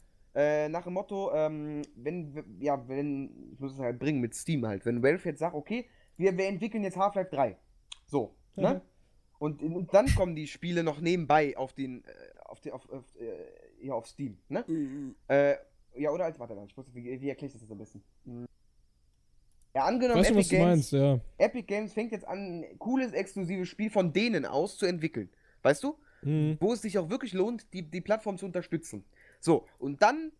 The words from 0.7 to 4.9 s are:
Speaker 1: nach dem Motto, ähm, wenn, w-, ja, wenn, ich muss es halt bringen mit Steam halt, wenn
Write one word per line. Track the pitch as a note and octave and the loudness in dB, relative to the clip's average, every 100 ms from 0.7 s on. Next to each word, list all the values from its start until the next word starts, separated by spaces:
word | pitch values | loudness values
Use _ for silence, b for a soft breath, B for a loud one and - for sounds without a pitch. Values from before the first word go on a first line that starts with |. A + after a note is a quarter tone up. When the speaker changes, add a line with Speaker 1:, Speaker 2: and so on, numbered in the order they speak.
Speaker 1:
nach | E3 | -2
dem | F3 | -4
Motto, | F3+ G3+ G3 F#3+ | -6 -6 -4 -2
ähm, | D3 D#3 D#3 D3+ D3 D3 - | 0 0 -2 -6 -8 -10 -10
wenn, | C3 F3 D3+ | -8 -8 -8
w-, | C#3+ G#2+ F#2 | -12 -14 -6
ja, | C#3 C#3 B2 | -2 -2 -4
wenn, | C3+ D3 C#3 C3+ - - | -6 -4 -4 -8 -12 -20
ich | A#2+ | -10
muss | C3+ | -10
es | C3+ | -6
halt | B2 B2 | -6 -2
bringen | C#3 C#3+ | -2 0
mit | A#2+ | -2
Steam | - - D3+ A2+ | -4 -4 -2 -2
halt, | G2 | -2
wenn | A#2 | -2